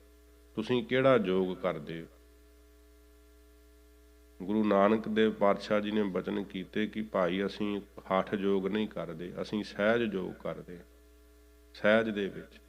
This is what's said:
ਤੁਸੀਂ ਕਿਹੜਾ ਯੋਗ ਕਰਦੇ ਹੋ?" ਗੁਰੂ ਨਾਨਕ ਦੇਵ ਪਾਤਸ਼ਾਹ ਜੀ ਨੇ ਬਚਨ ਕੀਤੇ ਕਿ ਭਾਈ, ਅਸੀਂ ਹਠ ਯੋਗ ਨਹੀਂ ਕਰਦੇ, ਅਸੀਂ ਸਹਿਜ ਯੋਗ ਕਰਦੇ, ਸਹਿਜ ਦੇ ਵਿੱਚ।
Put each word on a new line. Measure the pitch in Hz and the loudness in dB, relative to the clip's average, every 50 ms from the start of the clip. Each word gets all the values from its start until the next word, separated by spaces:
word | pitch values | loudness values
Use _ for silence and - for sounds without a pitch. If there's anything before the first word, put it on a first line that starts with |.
| - - - - - - - - - - - | -20 -20 -20 -20 -20 -20 -20 -20 -20 -12 -8
ਤੁਸੀਂ | 110 110 120 127 123 107 | -6 -4 -2 -2 -2 0
ਕਿਹੜਾ | - 127 131 131 135 127 | 0 0 4 6 6 6
ਯੋਗ | 113 95 90 92 95 92 92 90 | 6 4 2 2 2 2 0 -2
ਕਰਦੇ | - 95 90 82 78 73 82 82 82 | -2 -4 -4 -4 -4 -8 -10 -10 -10
ਹੋ?" | 82 - - - - - - - - - - - - - - - - - - - - - - - - - - - - - - - - - - - - - - - - - - - - - - - | -12 -14 -18 -20 -20 -20 -20 -20 -20 -20 -20 -20 -20 -20 -20 -20 -20 -20 -20 -20 -20 -20 -20 -20 -20 -20 -20 -20 -20 -20 -20 -20 -20 -20 -20 -20 -20 -20 -20 -20 -20 -20 -20 -20 -20 -20 -16 -8
ਗੁਰੂ | 92 95 107 110 107 | -4 0 2 2 4
ਨਾਨਕ | 104 98 98 98 104 110 110 - 110 | 4 6 6 6 6 4 2 0 0
ਦੇਵ | 107 110 110 110 | 2 2 2 2
ਪਾਤਸ਼ਾਹ | - - 101 101 95 - - - 107 104 | 2 4 4 4 4 2 0 -2 0 0
ਜੀ | 104 104 | 0 0
ਨੇ | 107 107 | 0 0
ਬਚਨ | 104 95 90 95 - 98 101 101 | 0 0 -2 -4 -4 -2 -4 -4
ਕੀਤੇ | 95 - - 92 87 - - 107 107 | -4 -6 -8 -10 -8 -6 -4 -4 -4
ਕਿ | 104 - 110 | -4 -4 -8
ਭਾਈ, | - - - 98 90 87 92 95 101 | -6 -2 0 0 0 0 0 0 -2
ਅਸੀਂ | 95 - - 104 104 101 98 - - - - | -4 -4 -4 -4 -4 -4 -6 -8 -12 -18 -10
ਹਠ | - - 95 95 95 - 107 | -4 0 0 0 0 0 -2
ਯੋਗ | 95 98 98 98 95 92 | -2 0 0 0 0 0
ਨਹੀਂ | 95 101 107 107 - | 0 -2 -2 -4 -4
ਕਰਦੇ, | - 87 85 85 82 78 87 90 - 90 | -6 -8 -8 -8 -10 -10 -10 -10 -8 -8
ਅਸੀਂ | 92 - 107 104 98 | -8 -4 -4 -4 -4
ਸਹਿਜ | - - - 101 110 117 120 117 107 95 | -4 -4 0 2 2 2 2 0 -2 -2
ਯੋਗ | 92 90 90 | -4 -4 -6
ਕਰਦੇ, | 87 - - 87 80 82 80 - 87 87 - - - - - - - - - - - - - - - - - - - | -8 -8 -8 -8 -8 -8 -12 -16 -16 -18 -18 -20 -20 -20 -20 -20 -20 -20 -20 -20 -20 -20 -20 -20 -20 -20 -20 -20 -6
ਸਹਿਜ | - - 104 110 113 110 110 | 0 4 4 6 4 4 2
ਦੇ | 101 104 98 87 | -2 -2 -4 -4
ਵਿੱਚ। | 85 87 85 - - - - | -6 -10 -16 -18 -20 -20 -20